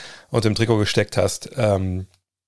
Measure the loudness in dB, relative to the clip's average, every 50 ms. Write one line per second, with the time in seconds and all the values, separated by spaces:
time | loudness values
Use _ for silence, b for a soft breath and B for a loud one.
0 | B B B B B B -2 0 2 2 2 2 2 2 2 2 2 2 2 0
1 | 0 0 0 0 0 0 -2 -6 -12 -12 -4 0 2 2 2 2 0 -2 -4 -6
2 | -8 -10 _ _ _ _ _ _ _